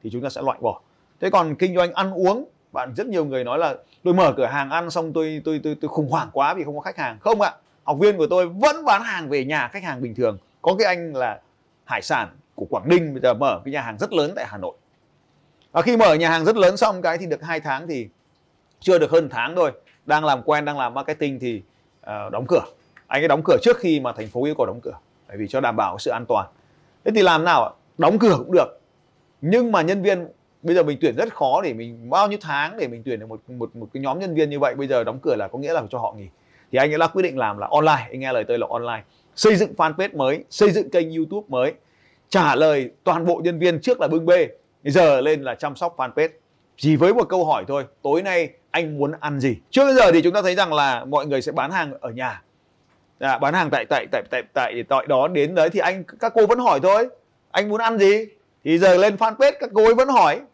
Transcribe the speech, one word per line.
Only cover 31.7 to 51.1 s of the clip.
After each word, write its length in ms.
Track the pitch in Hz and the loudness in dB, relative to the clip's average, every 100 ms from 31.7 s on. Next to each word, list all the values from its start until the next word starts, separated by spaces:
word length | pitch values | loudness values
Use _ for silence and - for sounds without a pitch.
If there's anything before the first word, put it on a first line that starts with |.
mình, 380 | 113 117 117 117 | -8 -12 -16 -4
bao 180 | 165 202 | 0 0
nhiêu 100 | 202 | -2
tháng 340 | 156 143 151 214 | -6 -4 -4 -6
để 100 | 139 | -8
mình 140 | 117 | -8
tuyển 160 | 120 113 | -8 -8
được 60 | 110 | -8
một, 140 | 110 - | -16 -16
một, 280 | 127 113 117 | -12 -12 -12
một 100 | 110 | -14
cái 80 | 135 | -8
nhóm 160 | 135 156 | -6 -6
nhân 160 | 190 | -4
viên 160 | 160 151 | -2 -2
như 80 | 143 | 0
vậy, 160 | 139 | -2
bây 120 | 127 135 | -2 -2
giờ 180 | 127 | -2
đóng 140 | 110 127 | -2 -4
cửa 140 | 151 110 | -4 -2
là 120 | 98 | -4
có 100 | 123 | -8
nghĩa 140 | 143 | -4
là 80 | 165 | -4
phải 80 | 107 | -4
cho 80 | 127 | -8
họ 160 | 113 107 | -8 -10
nghỉ. 80 | 92 _ _ _ _ | -20 _ _ _ _
Thì 60 | 127 | 0
anh 200 | 143 151 | 0 2
đã 80 | 165 | 0
quyết 160 | 190 | 0
định 160 | 180 135 | -2 -2
làm 200 | 110 104 | -4 -4
là 80 | 104 | -2
online, 380 | 151 156 143 113 | 2 2 2 -2
anh 100 | 131 | -10
nghe 120 | 135 | -4
lời 120 | 127 | -4
tôi 140 | 107 117 | -2 -2
là 80 | 110 | -2
online. 320 | 117 120 110 - _ _ - | -6 -6 -10 -14 _ _ 2
Xây 200 | 220 202 | 4 4
dựng 180 | 202 - | 2 0
fanpage 400 | 160 156 196 156 | -2 0 -6 -2
mới, 280 | 131 156 - | -2 -2 -6
xây 200 | - 208 | 2 4
dựng 200 | 196 139 | 4 0
kênh 240 | 175 165 160 | 0 0 -4
YouTube 300 | 156 202 208 | -6 -6 -6
mới, 240 | 131 135 - _ _ _ _ _ | -2 -2 -4 _ _ _ _ _
trả 260 | 196 156 | 0 2
lời 360 | 131 156 147 123 _ | 4 4 2 -2 _
toàn 220 | - 165 170 | -2 0 0
bộ 140 | 165 | 0
nhân 140 | 165 170 | -2 0
viên, 220 | 175 165 | 0 0
trước 200 | - 247 | 0 0
là 80 | 147 | 0
bưng 180 | 160 165 | 0 4
bê, 220 | 180 147 - _ _ | 4 2 -4 _ _
giờ 360 | 147 160 165 135 | 0 4 6 4
lên 220 | 143 156 | 2 0
là 120 | 135 | -2
chăm 220 | - 147 135 | -6 -8 -6
sóc 200 | 170 170 | -8 -6
fanpage. 320 | 127 147 160 _ _ _ _ _ | -6 -2 -4 _ _ _ _ _
Chỉ 200 | 147 151 | 0 4
với 180 | 175 | 4
một 140 | 233 208 | 4 0
câu 160 | 185 | 0
hỏi 200 | 165 151 - | 0 -2 -2
thôi, 160 | 139 131 _ | -6 -8 _
"Tối 200 | 143 160 | -2 -2
nay 280 | 190 180 160 _ _ | 0 -2 -2 _ _
anh 280 | 160 160 147 | -6 -4 -4
muốn 140 | 139 156 | -4 -4
ăn 200 | 147 143 | -6 -2
gì?" 160 | 135 113 _ | -2 -4 _
Trước 160 | 254 277 | 2 4
đến 100 | 262 | 6
giờ 160 | 208 | 6
thì 100 | 170 | 6
chúng 100 | 165 | 4
ta 100 | 196 | 0
thấy 120 | 185 | 0
rằng 180 | 180 180 | 0 0
là 320 | 151 139 120 | 0 0 -2
mọi 220 | 127 | -2